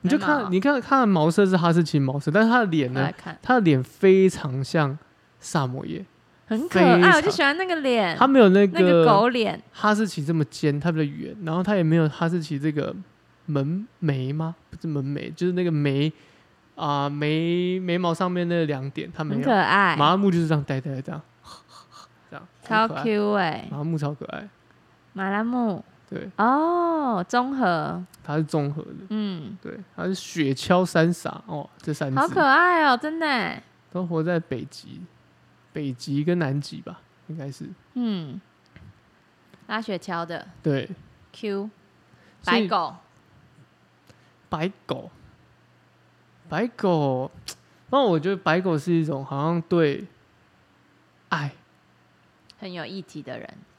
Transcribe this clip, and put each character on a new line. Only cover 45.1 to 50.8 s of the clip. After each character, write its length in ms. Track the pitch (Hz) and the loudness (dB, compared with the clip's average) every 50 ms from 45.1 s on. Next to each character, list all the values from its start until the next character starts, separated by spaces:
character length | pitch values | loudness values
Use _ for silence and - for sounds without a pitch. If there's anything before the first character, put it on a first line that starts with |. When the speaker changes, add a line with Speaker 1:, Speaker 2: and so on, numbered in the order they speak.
| - - - - - _ _ _ _ _ _ _ _ _ _ _ _ _ _ _ _ _ _ _ _ _ _ 165 | -20 -20 -20 -20 -20 _ _ _ _ _ _ _ _ _ _ _ _ _ _ _ _ _ _ _ _ _ _ -6
Speaker 1:
白 180 | 156 165 226 | -4 -2 -2
狗， 640 | 240 - - - 190 175 156 147 139 131 127 131 156 - - - - - _ _ _ _ _ _ - | -4 -4 -2 0 2 2 2 2 0 0 -2 -4 -8 -12 -16 -18 -18 -18 _ _ _ _ _ _ -2
那 100 | - 277 | 0 2
我 200 | 269 214 170 160 | 4 4 2 2
觉 100 | 147 190 | 0 -2
得 80 | 196 | -4
白 240 | 185 - 170 156 180 | -2 0 0 0 2
狗 160 | 185 190 165 | 2 0 -2
是 160 | 147 139 180 170 | -2 0 0 0
一 100 | 165 160 | 0 0
种 220 | 151 151 135 135 | -2 -4 -6 -8
好 200 | - 143 139 147 | -6 -6 -4 -2
像 160 | 160 170 170 160 | -2 -2 -4 -2
对 420 | _ 180 170 160 147 139 - 196 - _ _ _ _ _ _ _ _ _ _ _ _ _ _ | _ 2 4 4 2 0 -4 -10 -16 _ _ _ _ _ _ _ _ _ _ _ _ _ _